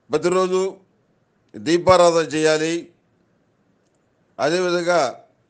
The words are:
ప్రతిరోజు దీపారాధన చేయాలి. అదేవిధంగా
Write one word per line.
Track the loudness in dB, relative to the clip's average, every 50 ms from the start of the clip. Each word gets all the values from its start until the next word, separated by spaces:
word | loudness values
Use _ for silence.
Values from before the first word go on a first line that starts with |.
| _ _
ప్రతిరోజు | -6 -2 -2 0 0 0 0 0 -2 -2 -2 -4 -8 -12 _ _ _ _ _ _ _ _ _ _ _ _ _ _ -18
దీపారాధన | -10 -4 -2 -2 0 4 4 4 6 6 4 4 2
చేయాలి. | -2 -2 -4 -2 0 0 0 0 -2 -4 -4 -6 -8 -12 _ _ _ _ _ _ _ _ _ _ _ _ _ _ _ _ _ _ _ _ _ _ _ _ _ _ _ _ _ -4
అదేవిధంగా | -4 -2 -2 -2 -2 -2 -2 -2 -2 0 0 0 0 -2 -4 -10 -20 _ _ _ _